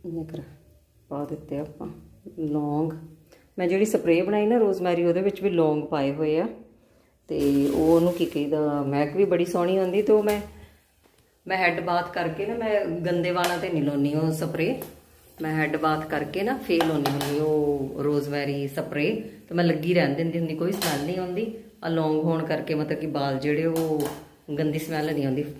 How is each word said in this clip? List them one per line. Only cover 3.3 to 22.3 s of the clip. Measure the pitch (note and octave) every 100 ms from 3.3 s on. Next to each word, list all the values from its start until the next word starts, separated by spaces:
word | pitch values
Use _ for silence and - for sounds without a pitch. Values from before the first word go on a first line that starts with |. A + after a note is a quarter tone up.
| - _ -
ਮੈਂ | F3+
ਜਿਹੜੀ | F#3+
ਸਪਰੇਅ | G#3+ F#3 E3+ E3+
ਬਣਾਈ | F#3 G#3 G#3
ਨਾ | A#3+
ਰੋਜ਼ਮੈਰੀ, | G#3 F#3 F3+ E3+
ਉਹਦੇ | F3 F3
ਵਿੱਚ | G3 G3
ਵੀ | G3
ਲੌਂਗ | F3 D#3 D3+
ਪਾਏ | D3 D3+ C#3
ਹੋਏ | C#3+ D#3 D#3
ਆ। | A3 - - _ _ _ _ _ -
ਤੇ | D3+ C#3+ C#3 C#3+
ਉਹ | C#3+ D#3+ E3
ਉਹਨੂੰ | F3
ਕੀ | E3+ E3
ਕਹੀਦਾ, | D3 D3 D3+ D3+ D3
ਮਹਿਕ | C#3 C#3+ D3 F#3
ਵੀ |
ਬੜੀ | G3 F3
ਸੋਹਣੀ | F3 F3 F3 F#3+
ਆਉਂਦੀ। | F#3 G3
ਤੇ | G3+
ਉਹ | G#3+
ਮੈਂ | G#3 G#3 G3+ - - _ _ _ _ _ _ _ F3+
ਮੈਂ | F#3
ਹੈੱਡ | F3+ E3+
ਬਾਥ | E3+ F3 F3
ਕਰਕੇ | F#3 E3 D#3+ G#3
ਨਾ, |
ਮੈਂ | A#3 A3 G#3 F3 E3+
ਗੰਦੇ | E3+ F3 F3+
ਵਾਲਾਂ | F3 F3 F3
'ਤੇ | F#3
ਨਹੀਂ | E3
ਲਾਉਂਦੀ | C#3 C#3+ C#3+
ਉਹ | D3+ D#3+
ਸਪਰੇਅ, | D#3 E3 E3 F3 - - - _ - - -
ਮੈਂ | D#3
ਹੈੱਡ | D#3 D3+ D3+
ਬਾਥ | D#3 D#3 D#3
ਕਰਕੇ | D3+ C#3+ F#3
ਨਾ | G#3 C4+
ਫੇਰ | - E3+
ਲਾਉਂਦੀ | D#3+ D3+ C#3
ਹੁੰਦੀ | C#3 C#3 D3
ਉਹ | D#3 D3+ D3 C#3+ C3+ C#3
ਰੋਜ਼ਮੈਰੀ | C#3+ D3 C#3+ C#3+ C#3+ C#3+ C#3
ਸਪਰੇਅ, | D#3 - C#3+ D3+ A3+ - - -
ਤੇ |
ਮੈਂ | E3+
ਲੱਗੀ | E3+ D3+ E3
ਰਹਿਣ | F3 C#3
ਦਿੰਦੀ | C#3+ E3 E3+
ਹੁੰਦੀ, | E3
ਕੋਈ | D#3 E3+
ਸਮੈਲ | G3+ E3+ C#3+
ਨਹੀਂ | D3 F3+
ਆਉਂਦੀ। | F3+ F3+ A3 - - -
ਆ | E3+
ਲੌਂਗ | E3 D#3 D#3
ਹੋਣ | E3